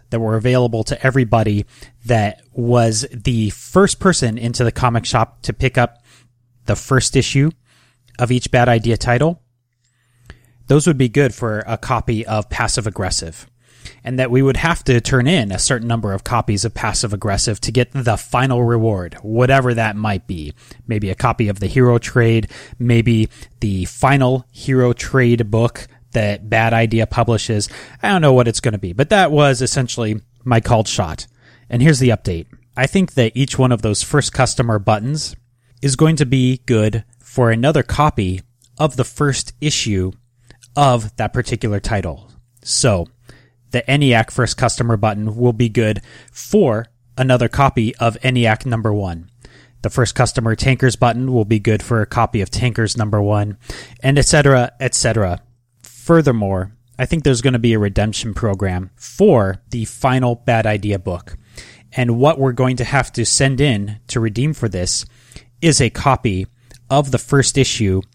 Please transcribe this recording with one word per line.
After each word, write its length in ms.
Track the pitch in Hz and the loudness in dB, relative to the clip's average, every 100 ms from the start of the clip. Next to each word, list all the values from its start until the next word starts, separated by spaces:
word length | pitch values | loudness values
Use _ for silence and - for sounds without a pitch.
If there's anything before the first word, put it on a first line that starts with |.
| _ | _
that 120 | 120 | -4
were 160 | 110 110 | -2 0
available 480 | 120 127 123 113 | 2 2 2 -2
to 220 | 110 139 131 | -4 -2 0
everybody 600 | 127 113 117 107 104 - - - _ 117 | 2 2 2 2 -2 -4 -14 -20 _ -2
that 340 | 113 104 - _ | 0 0 -4 _
was 520 | - 117 120 113 110 110 | -6 0 2 2 0 -6
the 380 | 117 113 120 107 | -6 -2 0 -2
first 500 | - - 185 196 - | -4 -2 2 2 2
person 380 | 190 170 120 110 | 0 2 -2 -2
into 260 | 117 - | -4 0
the 80 | 117 | 0
comic 320 | - 127 117 | 2 0 0
shop 380 | - 120 117 _ | 0 -2 -2 _
to 100 | - | -10
pick 240 | - 131 - | -4 -2 0
up 260 | 120 - _ _ _ _ _ _ | -2 -4 _ _ _ _ _ _
the 120 | - 101 | -4 -4
first 400 | - 131 - 135 | 0 0 2 0
issue 340 | - 135 147 - _ _ _ _ _ - | 0 0 0 -2 _ _ _ _ _ -6
of 120 | 120 | -2
each 200 | 123 - | -2 0
Bad 180 | 127 123 | 2 4
Idea 280 | 117 113 110 | 2 0 -2
title, 460 | 123 120 151 175 _ _ _ _ _ _ _ _ _ - _ _ - | 0 0 0 -2 _ _ _ _ _ _ _ _ _ -20 _ _ 0
those 200 | 143 - | 2 2
would 120 | 135 | 2
be 100 | 127 | 0
good 260 | 143 135 | 2 0
for 260 | - 120 107 104 | 0 -4 -4 -6
a 100 | 113 | -8
copy 480 | - 120 113 110 117 | -4 -4 -2 -4 -2
of 240 | 107 101 | -4 -4
Passive 360 | - - - 104 | -4 -2 -2 -6
Aggressive. 640 | - 90 - 82 - - _ _ _ - - | -6 -6 -6 -8 -16 -20 _ _ _ -20 -16
And 160 | 127 127 | -8 -4
that 120 | 131 | 2
we 100 | 127 | 4
would 160 | 139 135 | 4 2
have 240 | 165 170 | -2 -2
to 160 | - 120 | 2 0
turn 260 | - 131 123 | 2 0 2
in 260 | 180 104 | 2 0
a 60 | 92 | -4
certain 300 | - 123 117 | -2 -2 0
number 240 | 117 104 | -2 -2
of 120 | 98 | -6
copies 400 | - 120 - 104 | -2 -2 0 -2
of 100 | 110 | -4
Passive 380 | - 113 98 107 | -4 -4 -2 -4
Aggressive 480 | 101 107 98 - 104 | -4 -2 -2 -2 -4
to 120 | - | -6
get 180 | 113 120 | -8 -8
the 240 | 139 117 104 | -4 -2 -4
final 460 | - 123 135 123 | -2 -2 0 0
reward, 520 | 117 117 113 98 87 - | 2 2 0 -2 -6 -14
whatever 520 | 104 113 123 135 127 | -6 0 4 4 2
that 220 | 117 110 104 | 0 -2 -2
might 300 | 107 95 - | -4 -6 -6
be. 280 | 87 78 - - - - | -10 -10 -16 -20 -20 -6
Maybe 240 | 107 101 | -4 -4
a 40 | |
copy 340 | 92 117 113 104 | -2 -2 0 -2
of 120 | 98 | -2
the 60 | 98 | -2
Hero 320 | 131 123 117 | 2 4 2
Trade, 520 | - 127 113 113 107 - - - | 0 2 2 2 -2 -12 -20 -6
maybe 500 | 123 117 113 113 110 - - _ | 2 2 4 2 0 -6 -20 _
the 240 | 107 95 90 | -4 -4 -6
final 600 | - 135 139 127 127 - | -2 2 2 2 0 -6
Hero 420 | - - 131 123 | -10 -2 2 2
Trade 560 | 120 - 135 120 117 107 | 0 -2 2 2 2 0
book 360 | 110 117 - - _ _ | 0 0 -4 -20 _ _
that 360 | 117 104 104 107 | -2 -2 -4 -2
Bad 240 | 110 113 | 0 2
Idea 340 | 113 113 113 107 | 2 2 0 0
publishes. 600 | - 117 110 - 107 - - - - | -2 0 0 -2 -4 -4 -12 -20 -6
I 60 | - | -2
don't 140 | 190 | 2
know 100 | 151 | 4
what 160 | 127 117 | 4 2
it's 120 | - | 0
gonna 180 | 123 107 | -4 -4
be, 140 | 92 | -6
but 180 | 95 147 | -4 2
that 200 | 208 175 | 2 4
was 300 | 147 143 123 | 4 2 2
essentially 600 | 127 139 123 - 110 107 - _ | 0 -2 -4 -4 -4 -4 -8 _
my 160 | 127 113 | 0 0
called 280 | - 113 104 | 4 0 2
shot. 380 | - 87 - - _ _ _ _ | -2 -4 -6 -14 _ _ _ _
And 140 | 120 | 2
here's 160 | 143 135 | 4 4
the 120 | 127 | 2
update. 360 | 107 - 82 78 - _ - | 2 -2 -6 -8 -20 _ -4
I 100 | 135 | 0
think 280 | 196 185 | 0 0
that 180 | 135 110 | 0 0
each 240 | 123 139 - | 0 -2 0
one 140 | 127 | 0
of 100 | 117 | 2
those 200 | 110 101 | 0 -2
first 300 | - 147 - | 0 -2 -2
customer 460 | - 127 - 117 107 | 0 0 0 -2 0
buttons 580 | 98 107 113 151 - - _ _ _ _ | 0 0 -2 -6 -8 -14 _ _ _ _
is 140 | 139 127 | -4 2
going 200 | 156 156 | 2 2
to 100 | 135 | 2
be 360 | 131 127 127 - | 2 2 0 0
good 380 | 113 107 110 - _ | 2 2 -2 -8 _
for 320 | - - 120 | -8 0 2
another 320 | 113 135 156 | 4 2 2
copy 600 | - - 151 - 95 92 - _ _ - | 0 0 0 0 -2 -4 -10 _ _ -4
of 180 | 151 131 | -2 -2
the 80 | |
first 480 | 120 - 143 131 - - | -6 -2 -2 -2 -8 -6
issue 520 | 151 - 113 98 92 - _ _ _ - _ - | -4 -4 -2 -2 -2 -8 _ _ _ -20 _ 0
of 380 | 139 120 110 - | 2 2 -2 -6
that 160 | 107 | -4
particular 480 | 127 117 117 113 101 | -4 -4 -4 -4 -4
title. 500 | - 107 87 71 - - _ _ | -2 -4 -4 -10 -18 -20 _ _
So, 460 | - - 127 95 82 _ - - _ _ _ | -6 -2 0 0 -4 _ -20 -20 _ _ _
the 100 | 123 - | -6 0
eniac 420 | 143 139 117 110 | 2 4 4 2
first 260 | - 117 - | -2 -2 0
customer 400 | 123 - 117 113 | -2 0 -2 0
button 380 | 110 104 107 107 | 0 -2 -6 0
will 160 | 123 | 0
be 160 | 110 120 | 2 0
good 320 | 107 110 107 - - - | 0 0 -2 -8 -20 -20
for 560 | - - 208 160 110 113 _ _ - | -20 0 2 2 0 -6 _ _ -2
another 300 | 131 123 117 | 2 2 2
copy 440 | - 139 - 110 - | 2 2 2 -2 0
of 200 | 117 110 | -2 0
eniac 440 | 131 123 117 110 | -2 2 2 0
number 300 | 131 117 110 | -2 -2 -2
one. 360 | 104 95 85 87 _ - - _ _ | -2 -4 -8 -14 _ -20 -20 _ _
The 80 | - | -4
first 240 | - 123 | 0 0
customer 400 | - 120 - 113 | 2 0 0 -2
tankers 400 | 110 135 127 131 | 0 0 2 2
button 380 | - 120 117 131 | 2 0 0 0
will 120 | 127 | 0
be 140 | 104 110 | 2 0
good 240 | 104 107 | 2 -2
for 180 | - 113 | 0 -2
a 60 | 104 | 0
copy 340 | - 113 110 | 0 0 0
of 100 | 95 | -4
Tankers 460 | - 123 107 110 120 | -2 -2 0 -2 -2
number 240 | 104 104 | -2 0
one, 380 | 101 104 101 101 - - - - | 2 0 -2 -8 -14 -16 -18 -4
and 160 | 135 143 | 2 2
et 100 | - | 4
cetera, 440 | 156 139 131 123 - | 4 6 4 2 -4
et 160 | 127 | -4
cetera. 460 | - 123 110 95 85 _ _ _ _ | -2 0 0 0 -4 _ _ _ _
Furthermore, 920 | - - - 165 139 117 101 95 98 - _ - | -20 -14 2 4 4 2 0 -2 -4 -10 _ -6
I 40 | |
think 200 | 131 165 | -4 0
there's 180 | 143 120 | 0 2
gonna 160 | 131 123 | 0 2
be 140 | 117 | 2
a 60 | 110 | 2
redemption 520 | 104 98 107 101 113 | 0 0 -2 -4 -8
program 580 | 98 110 95 98 92 92 | -4 -4 -2 -2 -4 -8
for 640 | _ - - 202 131 95 92 _ | _ -20 2 4 4 2 -4 _
the 160 | 117 113 | -8 -8
final 500 | - 131 127 123 120 | -4 0 2 0 -2
Bad 300 | - 113 107 | 0 0 0
Idea 320 | 107 101 98 | -2 -2 -4
book. 360 | 95 87 - - _ - - - _ | -4 -8 -12 -18 _ -20 -20 -20 _
And 260 | - 123 117 | -2 0 2
what 200 | 143 156 | 2 2
we're 140 | 135 | -2
going 240 | 123 127 123 | 0 -2 -2
to 80 | |
have 280 | 117 139 123 | -2 -2 -2
to 120 | - 110 | -4 -2
send 340 | - 139 131 | 0 0 2
in 380 | 147 104 101 107 - | 0 0 -4 -10 -6
to 140 | 123 | -2
redeem 320 | 113 104 147 | -2 -2 -4
for 160 | 151 117 | -2 -4
this 360 | 90 - - - _ _ - _ _ | -4 -4 -6 -8 _ _ -20 _ _
is 200 | 165 139 | 0 2
a 100 | 117 | 0
copy 560 | - - - 113 92 95 _ _ - - | 0 0 0 0 -2 -6 _ _ -20 -2
of 200 | 135 139 | 0 2
the 80 | - | -2
first 400 | - 143 127 139 | 2 0 2 0
issue 440 | 127 - 104 95 - | -2 0 -2 -2 -4